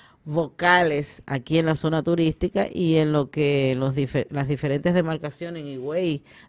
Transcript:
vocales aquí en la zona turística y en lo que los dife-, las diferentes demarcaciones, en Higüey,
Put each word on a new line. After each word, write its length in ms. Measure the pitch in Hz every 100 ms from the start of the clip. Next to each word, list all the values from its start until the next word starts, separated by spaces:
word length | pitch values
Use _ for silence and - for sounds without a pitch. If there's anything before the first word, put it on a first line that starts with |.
| - _ -
vocales 960 | 151 147 - 175 180 165 147 147 - -
aquí 320 | 139 123 160
en 80 | 160
la 100 | 156
zona 260 | 160 160
turística 680 | 160 170 165 156 180 - 196
y 220 | - 175 160
en 160 | 156
lo 180 | 151 135
que 460 | - 147 143 135 127
los 160 | 135
dife-, 320 | 135 135 147 -
las 180 | 143 139
diferentes 460 | 143 151 143 175
demarcaciones, 680 | 175 160 160 151 - 170 170
en 40 | 147
Higüey, 560 | 135 131 160 180 143 - -